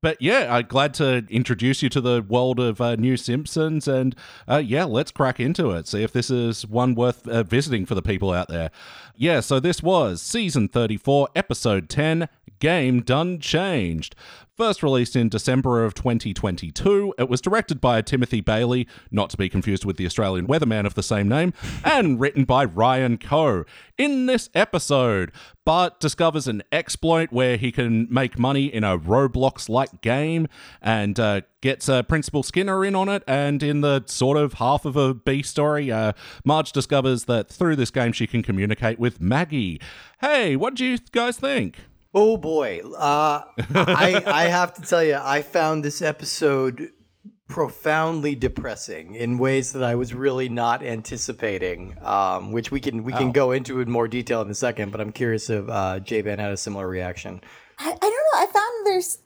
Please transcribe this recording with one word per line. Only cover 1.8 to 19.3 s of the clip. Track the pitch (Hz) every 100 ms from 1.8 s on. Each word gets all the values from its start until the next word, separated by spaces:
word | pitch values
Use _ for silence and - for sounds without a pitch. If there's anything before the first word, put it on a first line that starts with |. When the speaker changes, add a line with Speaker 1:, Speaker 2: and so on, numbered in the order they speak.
Speaker 1:
you | 123
to | 139
the | 123 120 98
world | 120 127 123
of, | 123 104
uh, | 120 113
New | 123 127
Simpsons, | - 123 147 - 160 156 143
and, | 131 131 120 - - -
uh, | 143
yeah, | 131 131
let's | 175 117 156
crack | - 135 123
into | 127 175 151
it. | 87 78
See | 104
if | 110
this | 123 117
is | 123 117 110 107
one | 113 123 117
worth, | 123 120 -
uh, | 117
visiting | 101 123 147 120 92
for | 95
the |
people | 90 95 98
out | 90 90
there. | 82 80 - - - - -
Yeah, | 151 156
so | - 135
this | 160 170
was | 160 185 123 87
season | - 233 202 135 101
thirty-four, | 123 113 107 - 139 139 165
episode | - 120 123 98 80
ten, | - 156 165 160 _ - _
Game | 151 175 127 127
Done | - 131 175 175
Changed. | - 160 190 156 90 82 - - - - - -
First | 226 196
released | 151 131 123 127
in | 113
December | 110 - 127 131 120
of | 113
twenty | - 127 117 110
twenty-two, | 95 104 87 85 - 190 202 202 -
it | 127
was | 127
directed | - 220 - 143
by | 127 113
Timothy | 107 135 123 117
Bailey, | 98 110 120 127 120 - -
not | 104 101